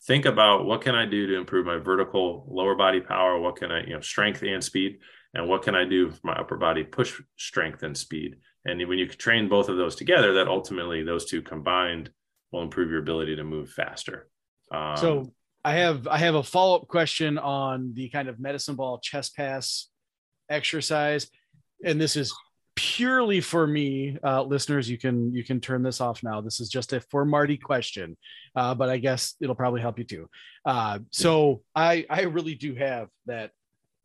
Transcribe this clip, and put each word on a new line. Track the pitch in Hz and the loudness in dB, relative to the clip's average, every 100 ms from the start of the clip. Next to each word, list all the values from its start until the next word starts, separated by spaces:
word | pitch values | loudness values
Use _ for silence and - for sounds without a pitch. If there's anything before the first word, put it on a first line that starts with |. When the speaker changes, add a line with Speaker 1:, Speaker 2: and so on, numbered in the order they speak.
Speaker 1:
think | - 135 139 | 2 4 6
about, | 110 107 98 98 | 6 8 8 4
"What | 117 | 0
can | 131 117 | 0 0
I | 110 | 2
do | 104 98 | 0 0
to | 92 | -2
improve | 87 95 87 | 0 0 0
my | 85 | -2
vertical | 85 95 95 98 90 85 - | 2 2 2 0 -2 -4 -8
lower | 92 95 95 | -2 0 4
body | 95 92 | 4 4
power? | - 95 92 87 | 0 2 2 2
What | 87 85 | -2 -4
can | 87 | -4
I, | 82 - | -4 -4
you | 78 | -8
know, | |
strength | - - 104 92 | -6 0 0 0
and | 98 95 | -4 -4
speed, | - 95 95 - - - _ | -2 0 -2 -4 -20 -20 _
and | 82 85 | -4 0
what | 92 | 0
can | - 95 | 2 2
I | 90 | 4
do | 92 85 | 2 2
for | 80 | -2
my | 82 | -6
upper | 82 82 80 | -4 -4 -2
body | 82 80 | 0 0
push | 78 - 123 - - - | -2 -2 -2 -4 -18 -14
strength | - - 80 76 | -6 -4 -4 -4
and | 80 69 | -8 -8
speed?" | - 78 73 69 _ _ - | -8 -8 -8 -12 _ _ -6
And | 87 90 | -4 -2
when | 92 | -2
you | 87 | -2
train | - - 113 104 | -2 0 2 4
both | 101 101 | 2 2
of | 90 | 0
those | 85 - | -2 -2
together, | - 175 104 95 | 2 6 6 4
that | 92 | 2
ultimately | 95 - 92 87 82 | 0 -2 -6 -4 -4
those | 78 85 - | -2 -4 -4
two | 82 | -6
combined | - 80 71 90 90 85 73 _ _ _ _ | -6 -6 0 2 0 -4 -10 _ _ _ _
will | 87 | -8
improve | 85 92 85 | -4 -2 0
your | 80 | -2
ability | 76 80 78 76 | -2 -2 -2 -6
to | |
move | 76 78 69 | -6 -8 -8
faster. | - - - - - - _ _ _ - | -6 -8 -8 -12 -14 -16 _ _ _ -10
Um, | - 78 147 | -6 -4 0
Speaker 2:
So | 165 143 127 - _ _ | 2 0 -4 -14 _ _
I | 147 165 | 0 2
have, | 175 143 123 | 2 0 0
I | 151 | 2
have | 170 156 | 4 2
a | |
follow-up | 127 180 185 180 - | 2 4 6 4 2
question | 170 156 - 156 147 | 0 2 0 -2 -2
on | 143 139 135 131 127 | -2 -2 -2 -4 -6
the | 117 127 | -8 -8
kind | 147 131 | -6 -6
of | 117 | -8
medicine | 139 143 - 131 | -8 -6 -6 -6
ball | 131 120 | -6 -6
chest | - 143 127 - | -8 -6 -8 -6
pass | 139 135 - - - _ _ _ _ _ - | -6 -6 -6 -6 -10 _ _ _ _ _ -6
exercise. | 151 - 160 - 151 147 147 - _ _ _ _ - | -4 -2 -2 0 0 2 0 -4 _ _ _ _ -6
And | 180 151 | 0 2
this | 156 147 | 2 0
is | 123 - - _ _ - | -4 -8 -16 _ _ -6
purely | - - 247 262 226 190 | -4 0 2 4 4 2
for | - 170 151 | 2 2 2
me, | 151 143 135 139 139 | 2 0 -2 -4 -2
uh, | 143 131 | 0 2
listeners, | 135 139 - 143 117 | 2 0 0 0 0
you | 120 | -2
can, | 131 123 120 | 0 2 0
you | 123 | -2
can | 117 127 | -2 -4
turn | 120 127 | -2 -2
this | 127 120 | 0 0
off | 123 113 | -2 -4
now. | 117 107 | -6 -6
This | 107 - | -6 -8
is | 113 | -6
just | 127 120 | -6 -4
a | 127 | -6
for | - 143 147 | -2 0 2
Marty | 147 143 147 | 4 4 0
question, | - 131 - 101 82 82 - - - - | -2 -2 -2 -8 -10 -12 -20 -20 -6 -2
uh, | 123 120 | 0 0
but | 131 | 0
I | 127 | 2
guess | 131 123 - - | 0 0 -2 -4
it'll | 139 120 | -4 0
probably | 127 123 | 0 0
help | 117 113 | -2 -6
you | 117 | -10
too. | 87 82 - - - 139 | -12 -16 -20 -20 -8 -2
Uh, | 123 110 101 113 | 0 -2 -4 -6
so | - 170 156 147 123 _ 156 | 0 4 6 6 2 _ 2
I, | 165 170 156 | 4 4 0
I | 160 | 0
really | 180 160 160 135 | 0 -2 -4 -6
do | 143 123 | -6 -4
have | 135 120 104 _ - | -2 -4 -8 _ -10
that, | 117 107 _ _ _ _ _ | -8 -10 _ _ _ _ _